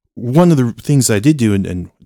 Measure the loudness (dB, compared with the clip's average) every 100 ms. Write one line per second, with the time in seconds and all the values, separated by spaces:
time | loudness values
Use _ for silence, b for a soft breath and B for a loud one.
0 | _ -12 -2 2 4 2 0 -4 -2 0
1 | 0 0 0 0 0 -2 -4 -8 -10 _